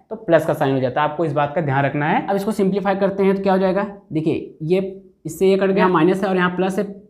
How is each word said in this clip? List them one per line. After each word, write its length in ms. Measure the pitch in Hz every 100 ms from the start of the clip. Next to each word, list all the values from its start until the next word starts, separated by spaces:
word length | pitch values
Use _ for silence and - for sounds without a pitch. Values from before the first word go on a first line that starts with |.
| _
तो 60 | 220
प्लस 280 | - 165 -
का 60 |
साइन 200 | 147 143
हो 60 | 135
जाता 220 | 127 131
है। 60 | 147
आपको 160 | 147
इस 80 | 165
बात 200 | 147 143
का 60 | 185
ध्यान 220 | 147 135
रखना 240 | 139 147 147
है। 180 | 208 285
अब 100 | 202
इसको 160 | 196
सिंप्लीफाई 440 | 214 190 196 190 190
करते 260 | 196 190
हैं 120 | 196 190
तो 60 |
क्या 100 | 196
हो 60 | 190
जाएगा, 280 | 190 185 208 - -
देखिए 440 | 156 156 - - -
ये 160 | 156 185 190 - - _ -
इससे 200 | - 190
ये 100 | 196
कट 140 | 196
गया, 180 | 196 185
माइनस 320 | 170 170 190
है 60 | 202
और 60 | 185
यहाँ 140 | 180
प्लस 280 | 180 185 190
है, 80 | 196 -